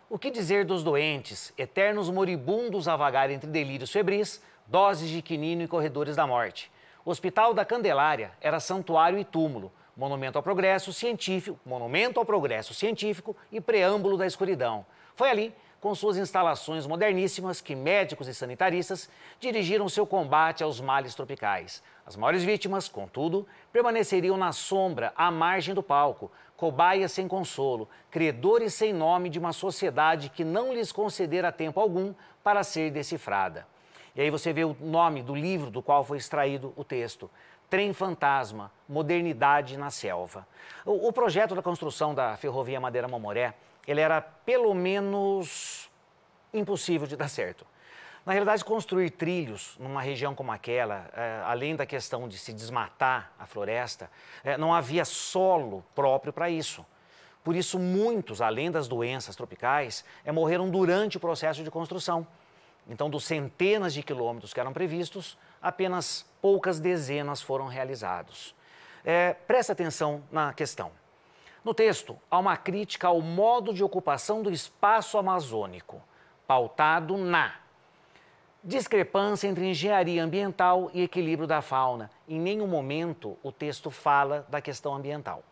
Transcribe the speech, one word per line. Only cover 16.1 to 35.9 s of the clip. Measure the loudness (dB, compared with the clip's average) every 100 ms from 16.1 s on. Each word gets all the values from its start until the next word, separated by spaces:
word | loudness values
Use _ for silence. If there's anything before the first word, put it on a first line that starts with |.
| 0
instalações | 0 4 4 2 -2 -6 -4
moderníssimas, | 2 2 4 0 -2 -4 -6
que | -6 -4
médicos | 2 2 2 -4 -10
e |
sanitaristas | -8 -8 0 2 2 -2 -6 -10 -20 -20 -10
dirigiram | -4 -2 0 0 2
seu | 0 2
combate | 0 4 4 4 2
aos | -4 -2
males | 0 0 0
tropicais. | -6 -10 -4 -2 -2 -4 -14 -20 -20
As | -18 -2
maiores | 2 2
vítimas, | 2 0 -2 -4 -4
contudo, | -8 -10 -4 -2 -2 -4 -12 -2
permaneceriam | 2 2 2 2 2 2 2
na | 0
sombra, | -2 0 0 0 0 -4 2
à | 2
margem | 4 2 2 0 -2
do |
palco, | 2 4 4 0 -8 -16 -20 -4
cobaias | -2 4 4 4 2
sem | -2 -4
consolo, | -4 -4 -2 0 0 -4 -14 _
credores | 0 0 2 4 4 4
sem | 2 0
nome | 2 4 2 2
de | -2
uma | -4
sociedade | -2 -4 -2 0 4 4 4 -2
que | -4
não | -2 0 0
lhes | -2 -4
concedera | -2 -4 -2 -2 0 0
tempo | -2 -4 0
algum | 2 2 -4 -6 -18 _
para | 2 2
ser | 2 -2 -2
decifrada. | -2 -4 -6 -2 0 0 -4 -14 _ _ -20 -12 -2
E |
aí | 0
você | 0 -2
vê | 0 0
o | -2
nome | -2 2 4 2
do | -4 -4
livro | -2 -4 -4
do | -6
qual | 2